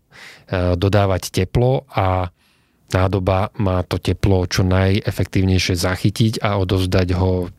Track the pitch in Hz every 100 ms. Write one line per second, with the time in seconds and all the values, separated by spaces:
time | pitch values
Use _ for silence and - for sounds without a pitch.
0 | _ - - - - 95 90 90 98 101
1 | 98 90 - - 92 123 123 139 - -
2 | 95 92 90 _ _ _ _ _ - 92
3 | 95 98 92 95 107 - 98 90 87 90
4 | - 92 101 92 87 - 92 92 95 101
5 | - - 92 98 95 92 - 87 90 90
6 | 110 - 110 - 107 101 95 95 92 95
7 | 90 90 92 92 87